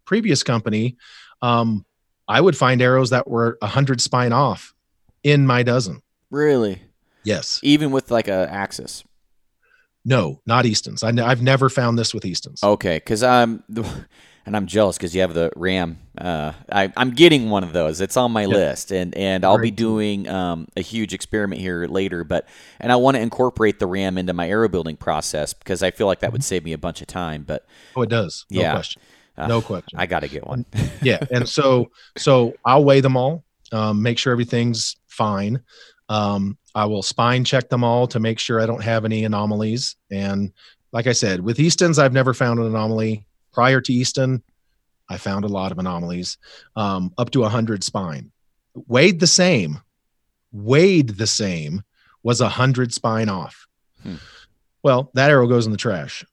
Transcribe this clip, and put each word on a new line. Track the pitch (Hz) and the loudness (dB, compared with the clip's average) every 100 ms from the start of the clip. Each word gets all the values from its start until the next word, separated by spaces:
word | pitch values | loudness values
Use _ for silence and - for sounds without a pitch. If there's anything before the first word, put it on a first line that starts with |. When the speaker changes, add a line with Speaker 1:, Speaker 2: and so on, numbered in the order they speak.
| - | -2
Speaker 1:
previous | 220 214 135 | 0 2 0
company, | - 117 113 107 123 - - - - _ | 0 -2 -2 -2 -2 -6 -18 -20 -20 _
um, | 120 117 117 104 - _ _ _ - | 0 2 2 -2 -6 _ _ _ 0
I | 117 | 4
would | 180 147 | 4 4
find | 127 123 | 2 4
arrows | 123 131 123 | 4 4 2
that | 127 - | 0 0
were | 117 117 - | 0 -2 -2
a | 104 | -2
hundred | 135 139 123 | 0 0 0
spine | - 127 123 | 0 0 2
off | 120 135 90 - _ _ _ _ _ | 2 2 -2 -10 _ _ _ _ _
in | 143 147 135 | 2 4 4
my | 123 | 4
dozen. | 123 123 98 - _ _ _ | 2 0 -2 -10 _ _ _
Speaker 2:
Really? | 143 151 131 104 90 - _ _ _ | 0 2 4 2 -4 -14 _ _ _
Speaker 1:
Yes. | 104 90 - - | -4 -4 -4 -2
Speaker 2:
Even | 139 147 151 | 2 4 4
with, | 135 - | -2 0
like, | 117 104 | -2 0
a | 92 90 | -2 -2
Axis? | 98 98 - - - - _ _ _ _ _ _ _ _ _ 120 | -4 -8 -8 -14 -18 -20 _ _ _ _ _ _ _ _ _ 0
Speaker 1:
No, | 127 80 69 107 | 0 0 -6 0
not | 123 120 | 2 2
Easton's. | 104 - - | -2 -6 -6
I | 110 | -2
n-, | 117 | 0
I've | 120 123 | 0 2
never | 127 135 131 | 2 4 2
found | 135 120 117 | 2 0 0
this | 110 | -2
with | 107 | -6
Easton's. | 95 82 - - | -6 -8 -10 -2
Speaker 2:
Okay, | 104 101 92 80 | 0 2 0 -2
'cause | - 107 | -4 0
I'm, | 123 123 117 113 - | 4 4 4 -2 -8
<laughs> | 110 110 - - _ _ _ 104 | -8 -8 -10 -14 _ _ _ -6
and | 104 | -6
I'm | 90 | 0
jealous | 104 101 - | 2 2 0
'cause | 90 | -4
you | 92 | 0
have | 92 | 0
the | 82 82 - | 0 -2 -2
ram. | 90 92 85 82 - - | -2 -2 -2 -8 -18 -10
Uh, | 87 78 76 - - | -6 -4 -6 -10 -4
I, | 101 98 - | 0 0 0
I'm | 127 | -2
getting | 120 170 143 110 | 6 6 6 2
one | 101 | -2
of | 87 | 0
those. | 85 78 78 | -2 -2 -2
It's | 95 127 | -2 0
on | 123 | 0
my | 110 | 0
Speaker 1:
Yeah. | 101 | 0
Speaker 2:
list, | 98 76 64 - | 2 0 -2 -6
and, | 95 90 - | -4 -4 -4
and | 95 95 | -2 0
I'll | 92 110 | 4 4
be | 113 | 2
Speaker 1:
Great. | 104 | -2
Speaker 2:
doing, | 110 110 104 101 - | -2 0 -2 -4 -6
um, | 95 90 82 - - | -4 -4 -6 -8 -10
a | |
huge | 90 113 98 | -8 -6 -6
experiment | 95 - 110 101 90 | -8 -6 -4 -4 -4
here | 92 85 87 | -6 -4 -4
later. | 95 98 87 | -2 -2 -4
But, | 78 85 - - - - | -4 -4 -4 -16 -20 -8
and | 120 | 0
I | 123 | 4
wanna | 131 135 | 4 2
incorporate | 113 - 127 - 107 - | -2 0 -2 2 0 0
the | 95 | -2
ram | 95 95 92 | -2 -2 -2
into | 90 | -2
my | 87 85 | -2 -2
arrow | 107 110 | 0 2
building | 90 80 73 | 0 -4 -6
process | - 78 - 76 73 | -4 -2 -4 -6 -6
because | - - 87 | -8 -8 -2
I | 92 | -2
feel | - 101 | 0 0
like | 90 | 0
that | 101 | -2
would | 113 | -4
Speaker 1:
Mm-hmm. | - | -4
Speaker 2:
save | 92 | -4
me | 82 | -4
a | 78 | -8
bunch | 85 - | -8 -10
of | - | -10
time. | 92 82 78 | -8 -8 -8
But | 71 73 - _ - 127 | -8 -10 -10 _ -10 -4
Speaker 1:
Oh, | |
it | 110 | 0
does. | 117 82 - - | 0 -2 -8 -6
No | 92 | -2
Speaker 2:
yeah. | 82 | 0
Speaker 1:
question. | - - - _ _ _ - | -2 -6 -14 _ _ _ -8
Speaker 2:
Uh, | 80 | -2
Speaker 1:
No | 117 | -2
question. | - 92 - 85 | -2 -8 -8 -6
Speaker 2:
I | 90 | -4
gotta | 85 73 | -4 -6
get | 71 - | -10 -8
one. | 123 - 110 | -8 -6 -4
<laughs> | - - | -4 -2
Speaker 1:
Yeah, | 131 98 143 | 0 0 -2
and | 123 113 | -2 -2
so, | - 135 127 113 _ _ - | 0 2 2 0 _ _ -2
so | 151 127 117 - 117 | 4 4 4 0 4
I'll | 139 143 | 6 6
weigh | 139 | 6
them | 131 127 | 4 2
all, | 131 165 - _ _ | 0 -4 -12 _ _
um, | 110 107 104 | -4 0 0
make | 120 117 | 0 0
sure | 131 | 0
everything's | 120 120 120 120 110 - - _ | 0 0 0 0 -2 -6 -10 _
fine. | - 107 98 101 127 - - - _ - | -4 -2 -2 -2 -4 -8 -20 -20 _ -6
Um, | 107 101 101 98 - _ 107 | -2 0 -2 -4 -8 _ -4
I | 107 | -2
will | 104 | -2
spine | - - 117 127 123 | -4 0 2 2 2
check | 131 - | 0 0
them | 123 | 0
all | 120 120 123 | 2 2 0
to | 117 | 0
make | 113 110 | -2 -4
sure | - 113 | -2 0
I | 113 | 0
don't | 120 | -2
have | 113 113 107 | -2 -2 0
any | 110 | -2
anomalies. | 110 104 104 104 110 120 - - _ | -2 0 -2 -2 -2 -4 -6 -10 _
And | 98 98 98 98 - - _ _ | -6 -4 -2 -4 -8 -20 _ _
like | 117 123 | -2 0
I | |
said, | 113 104 90 | 0 0 -2
with | 101 120 | -2 0
Easton's, | 165 - 175 151 | 2 4 2 4
I've | 135 | 4
never | 131 127 | 4 2
found | 117 123 117 | 0 0 0
an | 113 | 0
anomaly. | 110 110 110 110 107 - _ _ | 0 0 0 -2 -4 -10 _ _
Prior | - 127 131 | 2 4 4
to | 127 | 2
Easton, | 123 127 139 131 127 - _ _ _ _ _ - | -2 0 -2 -2 -2 -6 _ _ _ _ _ -14
I | 92 | -10
found | 101 98 104 | -6 -4 -4
a | |
lot | 98 95 | -4 -4
of | 87 | -6
anomalies, | 92 85 87 90 90 - - - _ 110 | -6 -6 -6 -8 -8 -12 -18 -20 _ -6
um, | 101 95 92 - | -4 -2 -4 -4
up | 117 | -2
to | 131 | 0
a | 110 | 0
hundred | 113 113 101 | 0 -2 -4
spine. | - 104 87 69 - _ _ _ _ - - | -4 -6 -6 -10 -14 _ _ _ _ -20 0
Weighed | 120 185 165 | 4 4 4
the | 175 | 2
same, | - 180 131 80 147 - _ _ _ _ _ _ | 4 4 2 -2 -8 -14 _ _ _ _ _ _
weighed | 104 104 139 196 175 123 | -8 2 4 6 4 2
the | 98 113 | -2 -4
same, | - 98 85 76 95 - _ _ _ | -2 -2 -4 -6 -10 -12 _ _ _
was | 117 117 | -2 2
a | 107 | 0
hundred | 117 131 123 120 | 2 0 2 -2
spine | - 117 110 110 | -2 -2 0 -2
off. | 90 - - _ _ _ _ | -4 -8 -16 _ _ _ _
Speaker 2:
Hmm. | - 82 - - _ _ _ _ | -14 -14 -18 -20 _ _ _ _
Speaker 1:
Well, | 143 127 135 | 2 2 0
that | 127 143 | 2 6
arrow | 139 120 | 6 6
goes | 120 113 | 4 2
in | |
the | 101 | -2
trash. | 117 90 - - - | -4 -4 -6 -14 -18